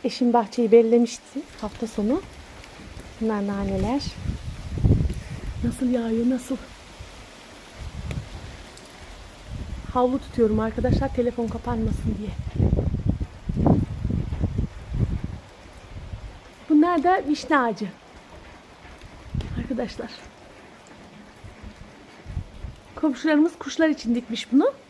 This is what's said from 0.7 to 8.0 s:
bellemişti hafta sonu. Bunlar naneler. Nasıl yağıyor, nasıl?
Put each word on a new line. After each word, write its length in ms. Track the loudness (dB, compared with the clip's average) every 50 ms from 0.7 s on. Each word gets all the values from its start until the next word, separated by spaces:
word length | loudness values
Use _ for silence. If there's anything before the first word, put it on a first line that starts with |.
bellemişti 680 | 8 8 10 8 6 6 6 4 0 -12 -16 -10 -10 -10 -10 -10 -12 -10
hafta 260 | -10 -10 -6 -6 -8
sonu. 360 | -4 -2 -2 0 2 0 0 -2 -8 -16 -18 -18 -18 -18 -18 -18 -18 -18 -18 -16 -16 -16 -16 -16 -16 -8 -4
Bunlar 260 | -2 -2 0 0 -2
naneler. 560 | -2 -2 -2 -2 -2 0 0 0 0 0 -2 -2 -6 -10 -6 -6 -6 -6 -6 -8 -10 -10 -10 -10 -8 -4 4 6 6 6 6 4 0 0 -4 -8 -10 -10 -8 -8 -8 -6 -2 -2
Nasıl 240 | -2 0 0 0 2
yağıyor, 400 | 2 2 2 2 2 2 4 2
nasıl? 260 | 2 0 -2 -4 -6 -6 -6 -16 -18 -20 -20 -20 -18 -16 -16 -16 -16 -18 -20 -20 -20 -20 -20 -20 -20 -20 -20 -20 -14 -12 -12 -10 -10 -8